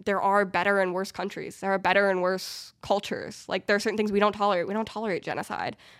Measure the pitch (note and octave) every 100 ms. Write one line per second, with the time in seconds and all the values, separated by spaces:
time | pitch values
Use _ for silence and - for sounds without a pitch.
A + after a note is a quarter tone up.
0 | F#3 G3 G3 G3+ G3 F3 F#3+ G3+ F#3 F3+
1 | G3 - G3 - - - G3 G3 F#3+ G3
2 | G3+ F#3 F3+ F#3+ - - - - - G3+
3 | - G3 - - - G3 - G3+ A3 G#3
4 | G#3+ G3+ G#3 G#3 G3+ F#3 E3+ G#3 A3 G#3+
5 | A3 E3+ - B2+ G#3 - F2+ - -